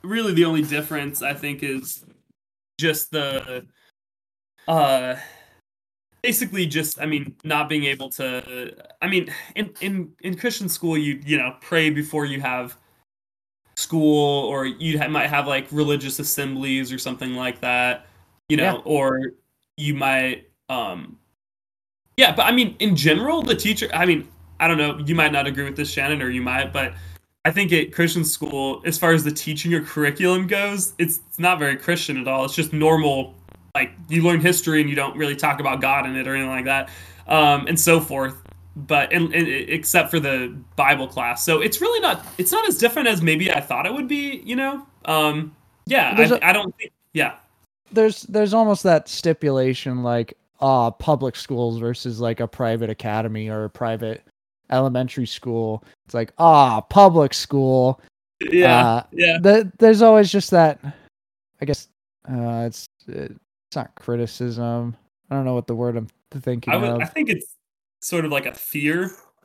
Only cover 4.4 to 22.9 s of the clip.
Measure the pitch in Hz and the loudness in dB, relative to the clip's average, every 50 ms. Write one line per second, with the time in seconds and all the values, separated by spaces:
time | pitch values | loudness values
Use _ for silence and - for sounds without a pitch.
4.4 | _ _ _ _ _ - 165 160 147 139 135 131 127 127 127 - - - - - | _ _ _ _ _ -2 0 2 2 2 2 0 0 -4 -8 -10 -12 -20 -20 -20
5.4 | _ _ _ _ _ _ _ _ _ _ _ _ _ _ _ _ - 247 220 - | _ _ _ _ _ _ _ _ _ _ _ _ _ _ _ _ -4 -4 -2 -2
6.4 | 247 190 180 202 180 160 139 160 156 156 - - 147 156 151 147 139 131 - _ | -4 -6 -4 -4 -4 -2 -2 -4 -4 -4 -8 -8 -6 -4 -4 -4 -6 -8 -16 _
7.4 | - 151 147 147 147 143 156 151 143 139 139 135 135 131 - - 135 127 127 127 | -6 -4 -4 -2 -2 -2 -2 -2 -2 -2 -4 -6 -8 -14 -10 -8 -8 -6 -6 -8
8.4 | 123 127 127 127 123 - - - - - - _ - 180 190 185 175 - - - | -10 -12 -14 -14 -14 -14 -16 -20 -20 -20 -12 _ -6 -2 -2 -2 -2 -4 -12 -14
9.4 | - - - 202 214 208 - - 185 196 196 190 175 160 - _ - 190 180 175 | -16 -14 -8 -8 -8 -8 -8 -10 -8 -6 -6 -6 -6 -8 -14 _ -8 -8 -8 -4
10.4 | - 240 226 - 208 175 - - - 170 160 156 151 143 135 139 143 143 151 139 | -4 -6 -6 -4 -6 -8 -6 -4 -4 -2 -2 -2 -2 -4 -6 -8 -4 -2 -2 -2
11.4 | 127 127 123 - - - 175 165 160 156 151 147 151 151 - 151 147 143 139 139 | -2 -4 -8 -12 -10 -2 0 0 2 0 0 -2 -6 -4 -4 -4 -4 -4 -6 -6
12.4 | 135 127 127 127 123 120 - _ _ _ _ _ _ _ _ _ _ _ _ _ | -6 -6 -6 -6 -8 -10 -14 _ _ _ _ _ _ _ _ _ _ _ _ _
13.4 | _ _ _ _ _ _ _ - - - 165 160 156 151 151 147 147 143 143 139 | _ _ _ _ _ _ _ -10 -8 -4 -2 2 2 4 4 4 2 2 0 -2
14.4 | 139 143 139 135 135 131 127 107 156 165 156 151 143 151 151 147 - 147 147 143 | -2 -4 -4 -4 -6 -6 -8 -6 -6 -4 -2 -2 -2 -2 -2 -2 -2 0 -2 -2
15.4 | 139 139 139 135 135 - 147 147 151 151 147 139 131 135 127 - 147 - - - | -2 -2 -4 -4 -4 -4 -2 -2 0 0 0 -2 -4 -8 -8 -8 -6 -6 -4 -4
16.4 | 139 135 135 131 135 135 131 135 135 123 131 127 - 131 123 123 131 127 127 127 | -4 -6 -6 -6 -4 -4 -4 -4 -4 -6 -8 -10 -8 -10 -10 -8 -8 -8 -6 -6
17.4 | 127 127 120 - - 123 123 123 123 123 123 - - _ _ _ _ _ _ _ | -6 -6 -8 -6 -6 -4 -2 0 0 -2 -4 -6 -10 _ _ _ _ _ _ _
18.4 | _ _ 147 147 - 190 170 - - - 156 143 135 135 131 131 135 127 - _ | _ _ -2 0 2 0 -2 -2 -4 -2 0 0 2 0 0 -2 -6 -8 -12 _
19.4 | _ _ _ _ _ _ _ - 147 147 147 139 135 135 135 131 131 131 123 98 | _ _ _ _ _ _ _ -6 -4 -4 -4 -2 0 0 0 0 0 -2 -4 -6
20.4 | - _ _ _ _ - 131 123 113 98 90 90 76 - - _ _ _ _ _ | -12 _ _ _ _ -8 -6 -6 -6 -6 -8 -10 -14 -16 -20 _ _ _ _ _
21.4 | _ _ _ _ _ _ _ _ _ _ _ _ _ _ _ - 262 185 165 233 | _ _ _ _ _ _ _ _ _ _ _ _ _ _ _ 4 4 4 4 4
22.4 | - 220 240 254 240 208 - - 208 214 | 2 4 4 2 2 0 -2 -4 0 0